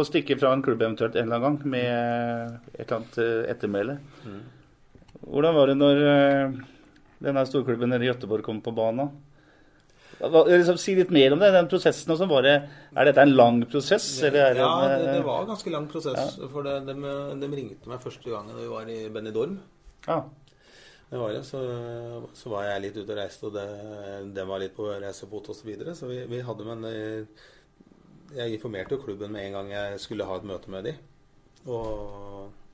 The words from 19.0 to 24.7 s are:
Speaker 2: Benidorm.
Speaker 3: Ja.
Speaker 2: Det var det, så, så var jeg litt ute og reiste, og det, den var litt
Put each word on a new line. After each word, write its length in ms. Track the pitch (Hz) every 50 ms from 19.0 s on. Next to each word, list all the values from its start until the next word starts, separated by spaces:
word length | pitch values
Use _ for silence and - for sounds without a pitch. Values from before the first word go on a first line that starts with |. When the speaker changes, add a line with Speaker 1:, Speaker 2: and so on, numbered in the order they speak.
| 110
Speaker 2:
Benidorm. 480 | 107 107 110 107 113 107 110 127 170 196 190 - _ _ _ _ - _ _ -
Speaker 3:
Ja. 160 | - 165 156 151 - - _ _ _ _ _ _ _ _ - - - - _ _ -
Speaker 2:
Det 100 | 135 127
var 140 | 117 107 110
det, 100 | 135 139
så, 140 | 127 - 135 131 123 120 120 120 120 117 117 120 117 120 117 117 113 -
så 160 | - - 123
var 140 | 107 101 101
jeg 160 | 101 101 98
litt 140 | 98 101 101
ute 140 | 110 98 107 104
og 40 | 101
reiste, 260 | 98 92 - - -
og 80 | 107 104
det, 800 | 104 101 104 104 101 104 107 104 104 101 98 98 101 98 101 98
den 140 | 95 95 95
var 100 | 98 95
litt 140 | 98 95